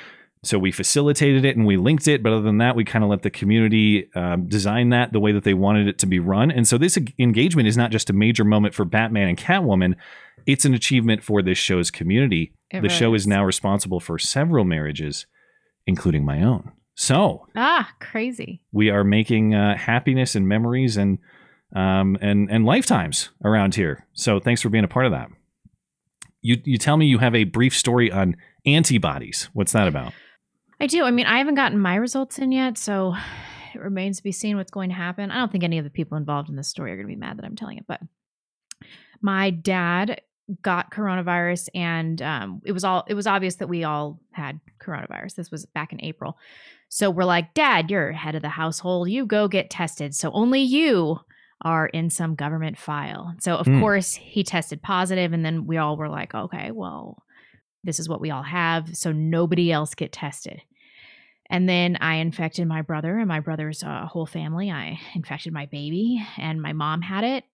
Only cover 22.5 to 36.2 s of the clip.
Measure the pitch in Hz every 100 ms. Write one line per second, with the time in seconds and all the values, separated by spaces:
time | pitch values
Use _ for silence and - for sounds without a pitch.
22.5 | 110 110 202 - 143 82 71 - _ 104
23.5 | 107 98 101 85 69 _ - - 101 120
24.5 | 117 120 110 98 120 131 76 57 - _
25.5 | _ _ _ _ _ _ _ - _ 113
26.5 | 120 - 120 - 151 151 120 123 117 104
27.5 | 113 127 - - 120 117 95 92 85 -
28.5 | _ - 147 165 120 - 69 117 - -
29.5 | - 95 - 95 73 60 - - _ _
30.5 | _ _ - 285 330 269 240 - 240 277
31.5 | 277 254 208 190 185 240 269 262 - 262
32.5 | 262 262 226 - 196 190 180 - - -
33.5 | - - - 196 190 196 190 202 185 214
34.5 | 208 190 - 185 180 175 180 202 - 240
35.5 | 196 175 165 143 - 156 151